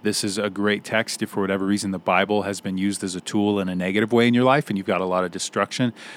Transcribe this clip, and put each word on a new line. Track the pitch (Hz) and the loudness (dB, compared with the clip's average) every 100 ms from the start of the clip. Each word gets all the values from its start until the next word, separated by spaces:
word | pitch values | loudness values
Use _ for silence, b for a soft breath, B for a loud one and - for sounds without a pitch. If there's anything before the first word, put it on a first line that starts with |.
This | 107 101 | -2 -2
is | 104 98 | -2 -2
a | 104 | -4
great | 95 104 104 | -2 0 0
text | - 110 110 - | 0 -2 -2 -4
if, | 107 | -4
for | - | -2
whatever | 95 95 95 | 0 0 0
reason, | 101 101 | 0 0
the | 92 | -2
Bible | 95 92 98 104 | 2 2 2 0
has | 98 95 | 0 -4
been | 98 92 | -4 -2
used | 98 98 98 | -2 -2 -4
as | 90 | -6
a | |
tool | - 107 104 101 | -2 2 2 2
in | 92 | 0
a | 90 | -2
negative | 90 101 110 | 0 0 2
way | 117 120 | 4 4
in | |
your | 120 | 4
life | 127 143 147 | 4 4 2
and | 101 | -4
you've | 95 | -2
got | 90 | -2
a | 92 | 0
lot | 92 | 0
of | 90 | -2
destruction, | 92 - 107 101 - 123 - B | -4 -6 -2 -2 0 -2 -2 B